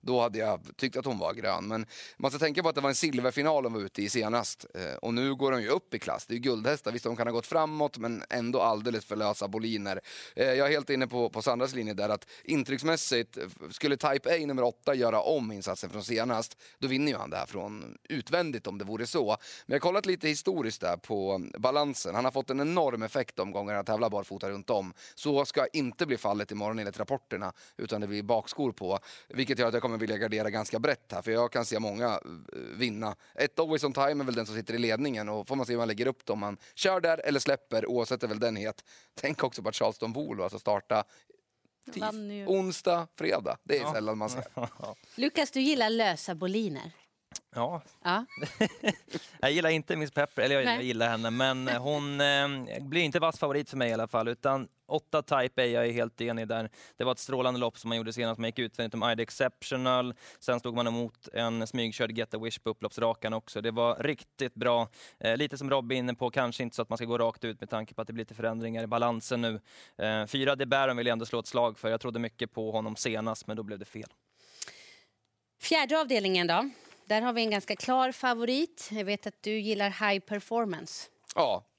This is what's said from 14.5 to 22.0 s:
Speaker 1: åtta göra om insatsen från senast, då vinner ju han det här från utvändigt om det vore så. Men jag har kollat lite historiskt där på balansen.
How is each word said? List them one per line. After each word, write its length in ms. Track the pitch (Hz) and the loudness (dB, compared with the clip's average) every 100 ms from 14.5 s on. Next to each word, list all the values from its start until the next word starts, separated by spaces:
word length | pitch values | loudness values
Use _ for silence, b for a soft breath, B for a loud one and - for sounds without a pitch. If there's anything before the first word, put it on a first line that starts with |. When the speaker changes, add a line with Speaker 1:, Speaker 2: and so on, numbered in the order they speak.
| 131 | 2
Speaker 1:
åtta 320 | 120 - - | 2 2 0
göra 260 | 135 120 110 | 4 4 4
om 320 | - 151 110 | 2 0 0
insatsen 380 | 104 95 92 95 | -6 -4 -4 -6
från 140 | 98 | -8
senast, 520 | 98 113 120 113 113 - B B | -2 0 2 0 -2 -8 B B
då 100 | 131 | -2
vinner 240 | 131 147 | 2 2
ju 60 | 131 | 0
han 120 | 131 | -4
det 60 | - | -4
här 100 | - | -6
från 200 | 101 101 107 57 - - | -6 -8 -8 -14 -16 -8
utvändigt 280 | 143 - 170 170 120 - | -6 0 0 0 -2 -6
om 120 | 98 | -8
det 60 | |
vore 220 | 98 110 120 | -6 -4 -2
så. 200 | 170 110 | 0 2
Men 100 | 107 B B B | 0 B B B
jag 80 | |
har 40 | 139 | 0
kollat 260 | 170 190 190 | 2 2 0
lite 220 | 185 156 | 0 0
historiskt 520 | 147 - 180 113 - | 0 0 0 -2 -2
där 160 | 87 87 | -2 -2
på 440 | - 104 98 95 78 - | -2 -2 0 0 -2 0
balansen. 560 | 127 143 147 131 | 2 2 0 -2